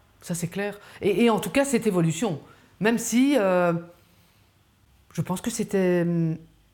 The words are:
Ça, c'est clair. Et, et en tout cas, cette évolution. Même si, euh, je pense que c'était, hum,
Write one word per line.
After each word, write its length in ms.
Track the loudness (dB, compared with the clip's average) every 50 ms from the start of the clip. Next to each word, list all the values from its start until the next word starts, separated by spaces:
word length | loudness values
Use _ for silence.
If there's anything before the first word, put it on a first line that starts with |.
| _ _ _ _
Ça, 140 | -10 -8 -8
c'est 140 | -6 -6 -6
clair. 300 | -6 -6 -6 -6 -8 -12 -18 -20 -10 -4
Et, 240 | -2 0 2 4 4
et 60 | 4
en 80 | 2 2
tout 120 | -2 0
cas, 140 | 0 0 0
cette 220 | 2 0 0 0
évolution. 540 | 0 2 2 2 0 0 -2 -4 -4 -4 -6 -10 -16 -20 -20 _ _ _ -2
Même 180 | 0 0 0 0
si, 380 | 0 0 2 4 4 4 4
euh, 360 | 2 2 2 2 2 2 2 0 -2 -4 -10 -18 _ _ _ _ _ _ _ _ _ _ _ _ _ _ _ _ _ _ _ _ _ _ _
je 100 | -8 -8
pense 180 | -6 -6 -6 -6
que 100 | -6 -6
c'était, 520 | -6 -6 -4 -2 -2 0 2 2 2 2
hum, 340 | 0 0 0 0 0 -2 -4 -6 -10 -18 _ _ _ _